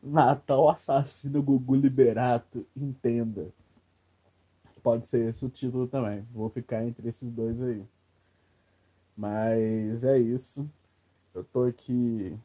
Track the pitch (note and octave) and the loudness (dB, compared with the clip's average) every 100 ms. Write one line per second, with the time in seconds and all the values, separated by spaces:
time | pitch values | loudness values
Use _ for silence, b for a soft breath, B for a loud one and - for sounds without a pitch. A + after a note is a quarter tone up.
0 | C3+ D3+ B2+ C3+ - C3+ D3+ D#3 - C#3 | 0 4 6 4 2 4 6 4 0 0
1 | C#3 - C#3 C#3+ C#3 C3+ B2+ C3+ C#3 C3 | 0 -4 -2 -2 2 2 4 4 4 6
2 | A#2+ G#2+ B2 A#2+ - B2 - - C#3 C3 | 4 4 0 0 -2 -12 -12 -8 -8 -4
3 | B2+ A#2 A2+ G2+ D#2+ - _ _ _ _ | -2 0 -2 -6 -10 -14 _ _ _ _
4 | _ _ _ _ _ _ _ - B2 A#2 | _ _ _ _ _ _ _ -4 0 0
5 | - B2+ A2+ A2+ C3 - B2+ B2+ B2 C3+ | 0 0 0 -4 -8 -6 -6 -4 -4 -2
6 | A2+ G#2 A2+ A#2+ A2 B2 A#2+ A2+ A#2 A#2 | -4 -6 -10 -8 -8 -8 -6 -6 -4 -6
7 | A2+ A2+ B2 A#2 A2+ A#2 B2+ A2 G2 _ | -10 -10 -10 -6 -6 -4 -6 -6 -10 _
8 | _ _ _ _ _ _ _ _ _ _ | _ _ _ _ _ _ _ _ _ _
9 | _ - G#2 G#2+ A2+ A2+ A2 A2 G#2+ A2+ | _ -10 -6 -2 0 2 0 0 -2 -2
10 | B2+ C3+ A#2 B2 - - D3 _ _ _ | 2 4 2 0 -4 -6 -10 _ _ _
11 | _ _ _ F2+ - B2+ B2 A#2+ - B2 | _ _ _ -14 -6 -2 -2 -2 -4 -2
12 | A#2+ A2+ F#2+ G#2 | 0 -2 -6 -10